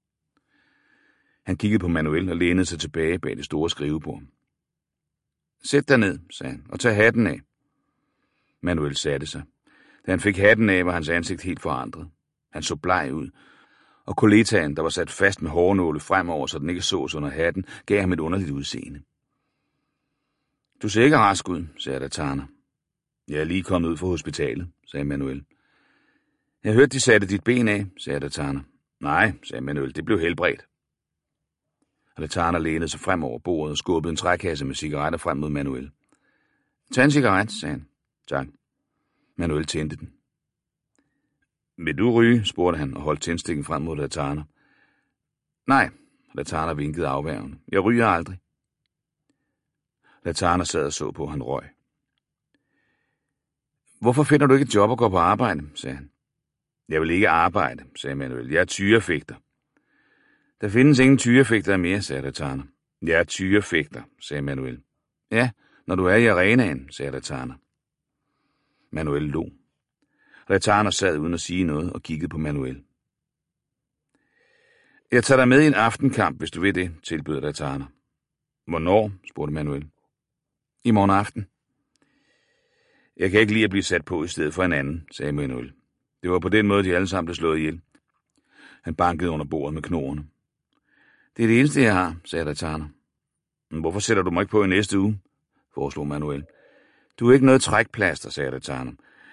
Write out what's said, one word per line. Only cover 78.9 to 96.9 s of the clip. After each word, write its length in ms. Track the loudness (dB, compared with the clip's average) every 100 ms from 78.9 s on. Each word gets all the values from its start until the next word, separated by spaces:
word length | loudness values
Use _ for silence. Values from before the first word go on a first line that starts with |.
| 2 2 -8 -16
spurgte 240 | -10 -6
Manuel. 360 | -6 -6 -8 -10 _ _ _ _ _ _ _ _ _
"I 80 | 2
morgen 200 | 4 4
aften." 360 | 2 0 -8 -14 _ _ _ _ _ _ _ _ _ _ _ _ _ _ _ _ -4
"Jeg 140 | 2
kan 80 | 4
ikke 140 | 4
lide 100 | 2
at 60 | 2
blive 140 | 0
sat 220 | 0 -2 -2
på 180 | -6
i 40 | -6
stedet 260 | -4 -4
for 100 | -2
en 100 | -2
anden," 340 | 0 -4 -8 -12
sagde 200 | -8 -6
Manuel. 420 | -4 -6 -8 -12 _ _ _ _ _
"Det 80 | -2
var 80 | 0
på 100 | 2
den 180 | 4 4
måde, 160 | 4
de 120 | 4 2
alle 120 | 0
sammen 180 | -2 -4
blev 100 | -2
slået 220 | 0 0
ihjel." 240 | -2 -6 _ _ _ _ _ _ _ _ -20 -14
Han 140 | -10 -2
bankede 360 | 0 0 -4
under 140 | -4 -4
bordet 280 | -4 -4
med 80 | -8
knoerne. 460 | -6 -6 -4 -10 -12 _ _ _ _ _ _ _ _ _ _ -2
"Det 60 |
er 40 | 2
det 120 | 4
eneste, 220 | 4 4
jeg 120 | 4
har," 220 | 4 0 -6 -8
sagde 200 | -6 -4
Retana. 420 | -6 -6 -6 -10 _ _ _ _ _ _ _ _
"Men 100 | -6
hvorfor 180 | -4 -4
sætter 240 | 0 0
du 80 | 0
mig 100 | -2
ikke 100 | 0
på 120 | 0
i 40 | 2
næste 320 | 0 0 0
uge?" 200 | 0 -2 _ _ _ _ _
foreslog 340 | -8 -8 -6 -8
Manuel. 380 | -6 -6 -8 -12 _ _ _ _